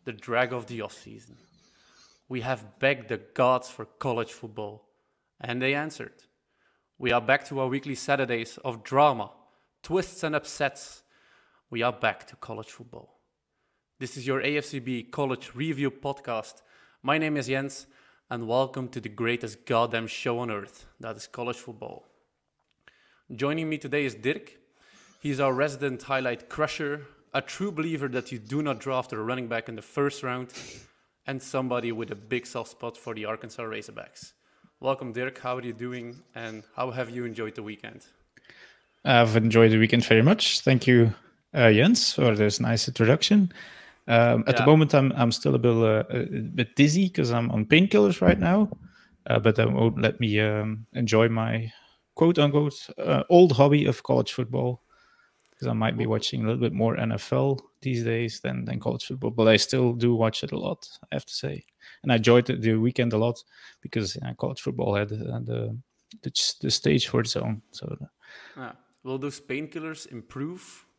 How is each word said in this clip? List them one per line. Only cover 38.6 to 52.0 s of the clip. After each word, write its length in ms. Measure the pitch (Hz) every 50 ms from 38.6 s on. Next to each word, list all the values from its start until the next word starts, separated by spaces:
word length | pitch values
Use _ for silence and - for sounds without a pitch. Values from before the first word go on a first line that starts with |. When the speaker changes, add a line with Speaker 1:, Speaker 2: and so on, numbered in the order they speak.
| - - _ _ _ _ _ _ _
Speaker 2:
I've 320 | 143 131 120 120 110 110
enjoyed 360 | 117 110 113 107 113 113 110
the 80 | 110 110
weekend 260 | 113 113 - 120 117
very 160 | - 117 110
much. 400 | 117 151 214 220 - - - -
Thank 240 | - 139 131 120 -
you, 300 | 127 123 120 117 113 104 - _ _ _ _ _ _
uh, 200 | - 151 120 113
Jens, 420 | 107 107 135 196 247 - - - -
for 220 | - 135 120 107
this 240 | 104 107 104 101 -
nice 280 | 120 117 117 113 -
introduction. 640 | - - - 117 110 139 156 - - 208 208 190 175 - - - - - - - - _ _ _
Um, 360 | - 120 117 120 120 120 113 110
at 100 | - 127
the 60 | 117
Speaker 1:
Yeah. 40 | 113
Speaker 2:
moment, 260 | 143 156 156 156 139 -
I'm, 180 | 143 135 135 -
I'm 180 | 139 120 117
still 240 | 110 - - 147 135
a 40 | 123
bit, 160 | 120 123 117
uh, 280 | 113 113 110 110 110 - -
a 140 | - 123 -
bit 500 | - - 117 110 - - - 120 - _
dizzy 340 | - 143 151 151 185 196 180
'cause 220 | - - 139 117
I'm 180 | 120 117 117 -
on 160 | - 107 107
painkillers 560 | - 151 160 185 202 - 208 208 196 175 -
right 180 | 185 180 175 196
now, 300 | 180 170 185 208 214 - - - - - _ _ _ _ _ _ _
uh, 140 | - 117 113
but 160 | 104 113 107
that 180 | - 113 - -
won't 260 | - 113 117 110 120
let 200 | 113 110 - -
me, 200 | 120 107 104 104
um, 460 | 107 107 107 107 107 110 110 110 110 _ -
enjoy 340 | 131 120 110 113 110 113
my 460 | 117 113 113 113 113 113 113 113 110 - - _ _ _ _